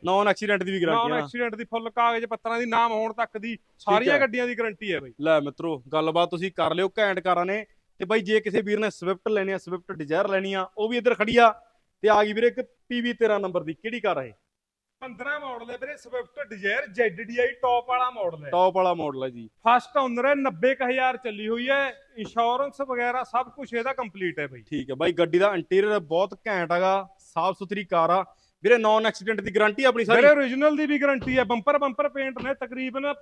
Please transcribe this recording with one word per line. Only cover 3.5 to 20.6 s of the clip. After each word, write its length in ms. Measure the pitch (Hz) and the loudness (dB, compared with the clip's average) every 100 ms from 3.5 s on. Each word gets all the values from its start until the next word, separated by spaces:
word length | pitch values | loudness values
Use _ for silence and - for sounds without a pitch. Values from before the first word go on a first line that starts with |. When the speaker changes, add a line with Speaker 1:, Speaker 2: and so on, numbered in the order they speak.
| 220 | -10
Speaker 1:
ਠੀਕ 40 | _ _ | _ _
Speaker 2:
ਸਾਰੀਆਂ 340 | - 202 254 | 2 2 4
Speaker 1:
ਹੈ। 60 | 285 | 4
Speaker 2:
ਗੱਡੀਆਂ 280 | 269 240 247 | 2 0 -4
ਦੀ 100 | 233 | -2
ਗਾਰੰਟੀ 340 | 226 190 214 | -4 -6 -4
ਹੈ 60 | 160 | -4
ਬਾਈ। 140 | 139 - | -6 -2
Speaker 1:
ਲੈ 180 | 151 156 | 2 4
ਮਿੱਤਰੋ, 380 | 143 - 170 151 123 | 2 -4 -6 -6 -4
ਗੱਲਬਾਤ 360 | 156 160 160 170 | -2 0 2 0
ਤੁਸੀਂ 220 | 175 190 | 0 -4
ਕਰ 240 | - 160 165 | -2 0 0
ਲਿਓ, 140 | 190 - | -2 0
ਘੈਂਟ 200 | 208 185 | 0 0
ਕਾਰਾਂ 260 | 180 175 180 | 0 0 0
ਨੇ। 200 | 202 214 _ _ - | -4 -8 _ _ -10
ਤੇ 60 | 185 | -2
ਬਾਈ 160 | 220 | 0
ਜੇ 180 | 185 214 | 2 0
ਕਿਸੇ 220 | 214 202 | 0 -2
ਵੀਰ 180 | 202 208 | 0 0
ਨੇ 80 | 214 | -2
Swift 440 | - 180 185 - | -4 -4 -4 -2
ਲੈਣੀ 200 | 214 190 | 0 0
ਆ, 80 | 190 - | -4 -6
Swift 320 | 180 175 170 | -10 -10 -10
Dzire 260 | 147 160 202 | -2 0 0
ਲੈਣੀ 220 | 190 196 | 0 -2
ਆ, 140 | 196 190 - | -4 -6 -4
ਉਹ 120 | 220 | -4
ਵੀ 80 | 240 | 0
ਇੱਧਰ 160 | 233 | 0
ਖੜੀ 240 | 233 214 233 | 0 2 6
ਆ। 160 | 233 214 - _ _ _ | 6 6 -6 _ _ _
ਤੇ 80 | 208 | 4
ਆ 140 | 208 | 4
ਗਈ 100 | 214 | 4
ਵੀਰੇ 140 | 208 240 | 2 0
ਇੱਕ 140 | 240 | 0
ਪੀ 400 | 254 _ - 240 | -6 _ -8 -4
ਵੀ 120 | 240 | -4
ਤੇਰਾਂ 260 | 233 226 208 | 0 0 2
ਨੰਬਰ 240 | 190 175 | -2 -4
ਦੀ, 100 | 156 | -4
ਕਿਹੜੀ 260 | 160 220 233 | -8 -8 -4
ਕਾਰ 180 | 208 156 | -2 -2
ਆ 60 | |
ਇਹ? 100 | 127 104 _ _ _ _ _ _ | -4 -12 _ _ _ _ _ _
Speaker 2:
ਪੰਦਰਾਂ 380 | 254 202 247 294 | -16 -12 -8 -8
ਮਾਡਲ 300 | 277 240 233 | -8 -12 -12
ਹੈ 60 | 240 | -12
ਵੀਰੇ, 160 | 262 | -12
Swift 460 | 294 240 247 240 - | -14 -12 -10 -10 -12
Dzire 500 | 254 208 196 226 277 | -14 -8 -4 -4 -4
ਜ਼ੈੱਡ 280 | 190 226 175 | -2 -2 -2
ਡੀ 160 | 226 240 | -6 -2
ਆਈ 80 | 247 | -2
ਟੌਪ 420 | 269 254 240 247 | 0 0 0 0
ਵਾਲਾ 200 | 247 254 | 0 -2
ਮਾਡਲ 360 | 240 185 160 147 | -2 -6 -6 -4
ਹੈ। 40 | |
Speaker 1:
ਟੌਪ 260 | 175 185 185 | 2 2 4
ਵਾਲਾ 180 | 185 | 2
ਮਾਡਲ 300 | 175 156 135 | 2 -2 -4
ਹੈ 60 | 131 | -6
ਜੀ। 200 | 120 110 _ 226 | -8 -16 _ 2
Speaker 2:
ਫਸਟ 300 | 240 - 285 | 2 2 -2
ਓਨਰ 280 | 262 240 254 | -2 0 0
ਹੈ, 80 | 285 | 0
ਨੱਬੇ 380 | 269 165 | -2 0